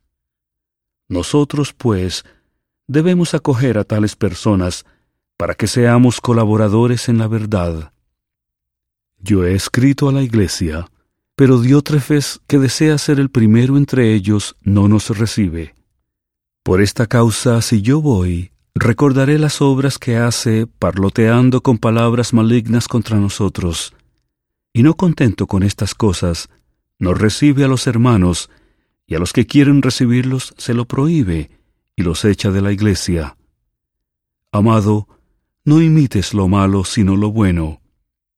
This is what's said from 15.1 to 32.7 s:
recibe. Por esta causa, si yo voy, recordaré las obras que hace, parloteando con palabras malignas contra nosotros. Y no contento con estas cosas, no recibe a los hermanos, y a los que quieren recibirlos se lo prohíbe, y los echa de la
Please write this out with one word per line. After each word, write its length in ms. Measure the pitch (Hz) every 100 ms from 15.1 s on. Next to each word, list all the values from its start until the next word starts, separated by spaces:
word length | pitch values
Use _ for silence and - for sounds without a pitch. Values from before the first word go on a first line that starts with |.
| 107
recibe. 580 | 113 - 92 82 80 _ _ _ _ _ _ _ _ _
Por 180 | - 92
esta 260 | 101 - 113
causa, 540 | 117 117 - 127 117
si 200 | - 110
yo 180 | 107 151
voy, 520 | 151 101 90 87 90 _ _
recordaré 640 | - 113 107 143 131 135 151
las 220 | 151 -
obras 380 | 139 131 139 -
que 180 | - 117
hace, 500 | 120 - 120 110 113
parloteando 960 | _ 90 95 98 - 113 120 127 123
con 160 | 135 113
palabras 540 | 117 113 117 120 117
malignas 560 | 113 113 120 110 117 -
contra 300 | 120 - 107
nosotros. 720 | 101 - 98 - 87 80 - - _ _ _ _ _ _ _
Y 100 | 117
no 120 | 151
contento 520 | 165 175 - 123 - 98
con 160 | 95
estas 320 | 101 - 98
cosas, 540 | - 110 87 87 82 - _ _ _ _ _
no 160 | 92
recibe 500 | - 107 - 147 139
a 40 | 135
los 180 | 131 139
hermanos, 640 | 117 123 107 90 82 - _ _ _ _ _ _
y 80 |
a 40 | 80
los 140 | 87
que 140 | 131 110
quieren 360 | 143 143 143
recibirlos 720 | 131 - 123 123 131 131 - -
se 160 | -
lo 120 | 120 120
prohíbe, 640 | 135 147 165 92 82 76 _ _ _ _
y 80 | -
los 220 | 85 80
echa 260 | 107 95 101
de 120 | 95
la 100 | 98